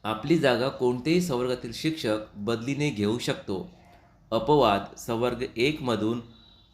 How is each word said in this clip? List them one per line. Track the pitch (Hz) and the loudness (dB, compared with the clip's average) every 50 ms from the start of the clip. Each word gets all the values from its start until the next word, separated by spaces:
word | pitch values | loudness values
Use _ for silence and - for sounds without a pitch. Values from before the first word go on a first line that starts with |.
| - | -4
आपली | 104 110 - - 143 170 | -4 -6 -4 2 2 2
जागा | 165 139 135 120 113 123 139 | 4 6 4 4 2 0 -4
कोणतेही | 135 - 131 123 123 127 123 156 165 180 | -2 0 0 0 0 0 -2 0 0 2
संवर्गातील | 180 175 131 120 127 127 123 123 - 120 113 | 2 0 -2 -2 0 -2 -2 -4 -6 -12 -10
शिक्षक | - - 160 160 - - 113 107 107 - - - | -4 -4 -4 -4 -2 -2 -2 -2 -2 -4 -10 -12
बदलीने | 101 101 113 117 113 113 135 139 135 147 151 | -6 -2 -2 -2 -2 -2 -4 -2 0 0 -2
घेऊ | 127 104 101 104 117 120 | 0 0 0 0 0 -2
शकतो. | - - 131 - - - 98 90 90 - - - - - - - _ _ _ _ _ - | -2 -4 -4 -4 -4 -6 -6 -6 -6 -10 -16 -20 -20 -20 -20 -20 _ _ _ _ _ -2
अपवाद, | 110 113 110 - 151 147 127 110 101 98 98 - - | -2 0 4 4 6 6 6 6 4 2 0 -6 -14
संवर्ग | - - - 117 113 120 123 120 117 127 - - | -14 -6 -4 -2 0 0 -2 -2 -4 -8 -8 -2
एकमधून | 113 123 143 156 156 147 123 113 101 104 110 117 123 117 - - - - _ - _ _ _ | 0 0 0 0 -2 -2 -2 0 0 0 -2 -2 -4 -8 -14 -20 -20 -20 _ -20 _ _ _